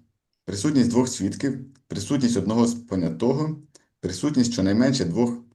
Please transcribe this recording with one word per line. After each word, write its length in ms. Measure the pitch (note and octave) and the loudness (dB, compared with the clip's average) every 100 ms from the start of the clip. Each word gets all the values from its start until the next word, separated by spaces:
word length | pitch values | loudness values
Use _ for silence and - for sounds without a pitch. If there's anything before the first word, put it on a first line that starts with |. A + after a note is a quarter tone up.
| _ _ _ _ - | _ _ _ _ -10
Присутність 440 | G2 D3+ C#3 A#2 | -4 0 2 4
двох 200 | A#2+ B2 | 2 0
свідків, 640 | - G2 - C#3 A#2+ - - _ | -2 -4 -2 -4 -4 -10 -20 _
присутність 500 | - - C#3+ A#2+ G#2 | -8 -4 0 2 0
одного 300 | F#2 A2+ A#2 | 0 2 2
з 60 | |
понятого, 880 | - - F#2+ E2 E2 A#2+ D3 D#3 D#3 - - _ _ | 0 -6 -2 -2 0 0 0 -2 -6 -12 -20 _ _
присутність 520 | F2+ F#2+ D3 B2+ A#2 | -8 -4 -2 2 0
щонайменше 540 | - F#2+ G#2+ C3+ - E2+ | 2 2 4 2 2 0
двох 380 | F#2 A#2+ - - | 0 0 -2 -12